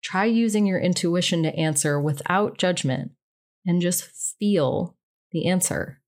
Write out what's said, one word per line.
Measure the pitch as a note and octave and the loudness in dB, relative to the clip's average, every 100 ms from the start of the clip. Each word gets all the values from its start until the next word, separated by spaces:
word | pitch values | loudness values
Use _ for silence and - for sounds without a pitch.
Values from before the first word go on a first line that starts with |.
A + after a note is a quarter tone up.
Try | - F#3 G#3+ | -4 0 2
using | A3+ A#3 G#3 G#3 | 4 2 2 2
your | F#3 | 2
intuition | F3+ F3 E3+ F3 F3 E3+ | 0 0 0 0 0 0
to | D#3+ - | 0 0
answer | D#3+ D3+ - D3 | 0 0 0 0
without | D3 C#3+ - F3+ G#3 - | 0 -2 -2 0 0 -2
judgment | F#3 F3 C#3 C3 C#3 _ _ _ _ _ F#3 | -2 0 -2 -2 -6 _ _ _ _ _ -2
and | F3 | 0
just | F3 F#3 - - - - | 2 -2 -6 -10 -12 -4
feel | G#3 G3 C3+ C3 F3 _ _ _ _ | 0 2 2 0 -4 _ _ _ _
the | E3+ E3+ | -4 0
answer. | F#3 - - - - | 0 0 -4 -6 -10